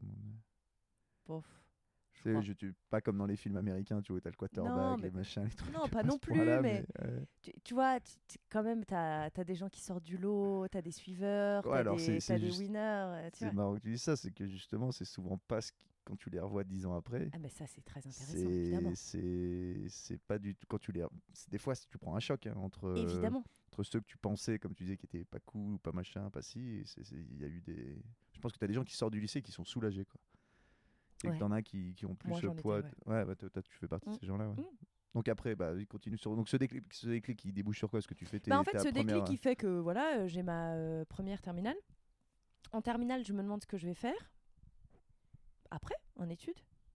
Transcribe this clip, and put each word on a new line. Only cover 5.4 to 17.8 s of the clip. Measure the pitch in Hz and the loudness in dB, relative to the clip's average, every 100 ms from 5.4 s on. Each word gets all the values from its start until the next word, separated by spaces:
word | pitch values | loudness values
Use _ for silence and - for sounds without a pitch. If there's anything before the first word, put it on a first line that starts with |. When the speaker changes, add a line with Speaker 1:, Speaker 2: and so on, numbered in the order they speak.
Speaker 1:
les | 104 | -2
trucs | - - | -2 -4
Speaker 2:
non, | 320 294 | 0 0
pas | 226 | 4
Speaker 1:
à | |
Speaker 2:
non | 220 | 4
Speaker 1:
ce | 285 | 4
Speaker 2:
plus, | - | 4
Speaker 1:
point-là, | 320 320 320 | 6 8 6
Speaker 2:
mais | 269 208 - - | 6 2 -2 -4
Speaker 1:
mais, | - | -2
ouais. | 123 139 _ | -2 -6 _
Speaker 2:
tu, | - - | -16 -14
tu | - | -4
vois, | 240 262 254 | 4 4 4
tu, | - - _ | -2 -20 _
tu, | - _ | -20 _
quand | 214 | 0
même, | 214 233 | 2 0
t'as, | 202 185 165 156 156 | 0 0 2 2 0
t'as | 170 | -2
des | 175 | -2
gens | 180 196 | -2 -4
qui | - | -8
sortent | - 180 | -6 -6
du | 165 180 | -4 -2
lot, | 196 208 202 196 190 | 2 4 4 2 0
t'as | 196 | -2
des | 170 | -4
suiveurs, | 165 - 180 202 202 202 202 | -8 -10 -2 2 4 4 4
Speaker 1:
Ouais, | 196 | 4
Speaker 2:
t'as | 135 | 4
Speaker 1:
alors, | 113 - | 6 4
Speaker 2:
des, | |
Speaker 1:
c'est, | - | 4
Speaker 2:
t'as | 110 | 4
Speaker 1:
c'est | - 110 | 4 4
Speaker 2:
des | 107 | 4
Speaker 1:
juste, | 180 | 2
Speaker 2:
winners, | 202 214 | 0 0
euh, | 214 208 190 175 165 | 2 2 0 -2 -6
tu | - | -4
Speaker 1:
c'est | 151 | 0
Speaker 2:
vois. | |
Speaker 1:
marrant | 98 101 104 | 2 2 2
que | |
tu | 110 | 0
dises | 117 | 0
ça, | - 147 | 2 2
c'est | 107 | 2
que | 101 101 | -4 -4
justement, | 95 - 107 127 | -4 -4 0 0
c'est | 123 90 | -2 -4
souvent | - 90 92 | -6 -2 -4
pas | - 113 | 0 -2
ce | - | -2
qui, | - - _ | -10 -20 _
quand | - 98 | -12 -10
tu | - | -4
les | 92 | -4
revois | 92 101 | -2 -2
dix | 95 95 | -2 -2
ans | 92 | 0
après, | 87 - 120 147 | -2 -2 -2 -2
Speaker 2:
Ah, | 160 | -4
mais | 143 | -8
ça, | - 143 | -10 -14
c'est | - | -14